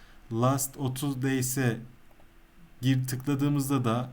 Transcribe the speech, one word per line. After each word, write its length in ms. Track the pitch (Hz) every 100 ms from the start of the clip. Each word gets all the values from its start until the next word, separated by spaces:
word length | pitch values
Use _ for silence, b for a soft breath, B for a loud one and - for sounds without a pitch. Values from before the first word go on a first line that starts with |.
| B B -
Last 440 | 113 123 135 - -
otuz 460 | 135 127 147 127
Days'e 580 | 135 135 127 139 123 - - - - - - - - - - -
gir, 260 | 127 131 127
tıkladığımızda 760 | 123 - 139 143 143 135 139
da 260 | 117 117 127